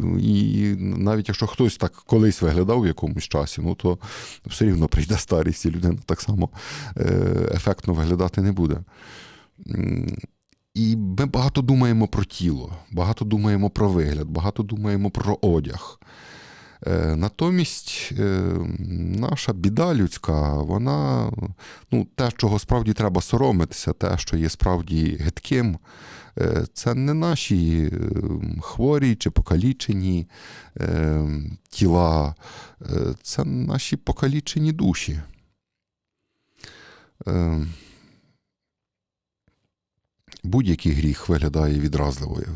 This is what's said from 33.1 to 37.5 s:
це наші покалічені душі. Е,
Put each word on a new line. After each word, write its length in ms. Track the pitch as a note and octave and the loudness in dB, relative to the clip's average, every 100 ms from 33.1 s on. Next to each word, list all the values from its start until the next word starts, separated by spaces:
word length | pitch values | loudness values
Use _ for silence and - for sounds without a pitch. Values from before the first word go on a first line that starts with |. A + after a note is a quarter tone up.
| - | -4
це 220 | - - | -6 -4
наші 520 | C#3 B2+ B2+ C3 - - | -2 -2 -2 -4 -4 -4
покалічені 760 | - - C3+ D3 - D#3 D3+ | -4 -2 0 0 -2 -2 0
душі. 480 | D#3+ C3+ E2 - D2+ D2 - _ _ _ _ _ _ _ _ _ _ _ _ - - - - _ - - | 0 0 0 -4 -6 -8 -16 _ _ _ _ _ _ _ _ _ _ _ _ -20 -20 -20 -20 _ -10 -2
Е, 380 | F#2 E2+ | 0 2